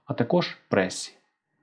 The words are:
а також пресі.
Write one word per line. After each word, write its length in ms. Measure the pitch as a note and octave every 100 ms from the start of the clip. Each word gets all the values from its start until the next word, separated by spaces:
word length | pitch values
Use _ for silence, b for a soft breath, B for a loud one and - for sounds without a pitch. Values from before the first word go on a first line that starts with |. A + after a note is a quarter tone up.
| -
а 80 |
також 440 | C3+ A#2 F3+ - - -
пресі. 440 | G2+ F#2 - - - _ _ _ _